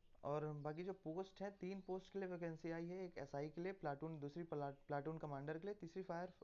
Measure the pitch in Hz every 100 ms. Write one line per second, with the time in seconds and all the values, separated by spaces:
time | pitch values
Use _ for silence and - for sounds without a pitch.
0 | - - - 147 151 147 147 160 185 185
1 | 160 170 190 - 202 202 180 196 185 185
2 | - 190 185 170 170 160 165 165 170 185
3 | 185 - 139 139 151 165 180 196 151 139
4 | 160 156 143 170 165 147 143 139 - 143
5 | 151 160 151 139 143 165 202 208 165 190
6 | 180 170 180 -